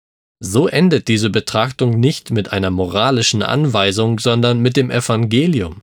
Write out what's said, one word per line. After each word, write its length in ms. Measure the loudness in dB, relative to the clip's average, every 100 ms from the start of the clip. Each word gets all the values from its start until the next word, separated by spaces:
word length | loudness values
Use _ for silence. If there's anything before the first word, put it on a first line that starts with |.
| _ _ _ -14
So 300 | -4 0 2
endet 400 | 2 2 2 0
diese 220 | 0 0
Betrachtung 680 | -2 -2 -2 -2 -2 0 2
nicht 320 | 2 0 -4
mit 220 | -4 -2
einer 160 | -2 -2
moralischen 720 | -2 -2 0 0 0 0 -2
Anweisung, 760 | 0 0 0 0 0 0 0 0
sondern 420 | 0 2 2 2
mit 160 | 0 0
dem 140 | 0
Evangelium. 920 | -2 -2 0 0 0 2 0 -2 -10